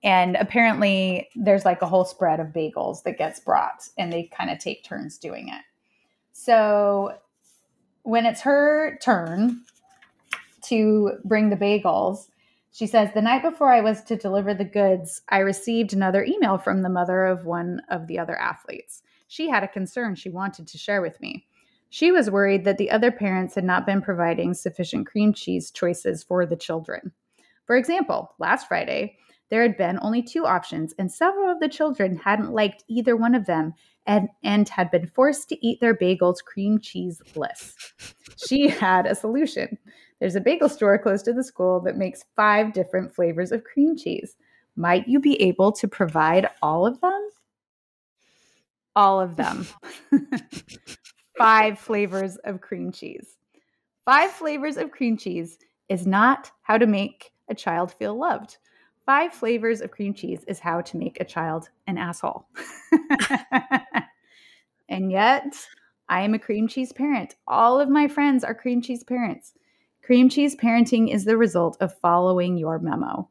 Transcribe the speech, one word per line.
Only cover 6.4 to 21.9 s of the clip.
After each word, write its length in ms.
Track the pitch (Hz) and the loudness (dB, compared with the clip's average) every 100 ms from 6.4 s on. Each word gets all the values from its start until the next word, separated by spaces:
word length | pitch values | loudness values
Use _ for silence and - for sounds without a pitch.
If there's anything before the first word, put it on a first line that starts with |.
| - 226 214 208 202 202 196 - _ _ _ _ _ _ _ _ | 4 4 6 4 4 2 -2 -8 _ _ _ _ _ _ _ _
when 240 | - 226 233 | -2 0 0
it's 160 | 220 | 0
her 560 | 269 285 294 302 311 240 | 2 4 4 2 0 -4
turn 640 | - 202 165 175 233 240 - _ _ _ _ _ _ - - _ | 0 0 0 0 0 0 -12 _ _ _ _ _ _ -14 -14 _
to 540 | - 226 214 214 208 - | -4 2 4 4 2 -2
bring 240 | 196 214 214 | -2 2 2
the 80 | 196 | 2
bagels, 720 | 202 208 196 160 185 202 - _ _ _ _ | 0 0 2 0 0 -4 -12 _ _ _ _
she 160 | - 220 | -8 0
says, 260 | - 202 | 2 2
"The 100 | 214 | 0
night 200 | 220 262 | 2 2
before 300 | 330 320 277 | 0 0 4
I 80 | 240 | 6
was 220 | 220 208 | 4 -2
to 120 | - 226 | -4 -6
deliver 360 | 208 196 202 | -2 -2 -2
the 120 | 196 | -4
goods, 580 | 196 208 196 185 165 - - | -4 2 2 2 -2 -14 -2
I 80 | 196 | 0
received 540 | 196 196 - 226 214 | 2 -2 -2 -2 0
another 300 | 196 190 190 | 0 2 0
email 360 | 196 403 269 190 | 0 0 2 0
from 240 | 196 196 | 0 -2
the 60 | 185 | 0
mother 360 | 180 175 185 | -2 0 0
of 220 | 190 185 165 | 0 -2 -4
one 340 | 170 175 180 - | -6 -6 -8 -8
of 180 | 180 165 | -8 -6
the 120 | 170 | -8
other 180 | 170 - | -6 -6
athletes. 680 | - 170 - - - - _ _ _ | -6 -8 -14 -18 -16 -20 _ _ _
She 220 | - 320 | -10 -2
had 160 | 240 | -2
a 40 | 196 | -2
concern 480 | 196 185 - 233 185 | -8 -8 -6 -6 -8
she 120 | - | -10
wanted 380 | 175 196 - 160 | -8 -10 -10 -20
to 120 | 160 | -16
share 220 | - 202 | -4 -2
with 200 | 170 - | -4 -8
me. 260 | - - _ _ _ _ | -14 -14 _ _ _ _
She 220 | _ | _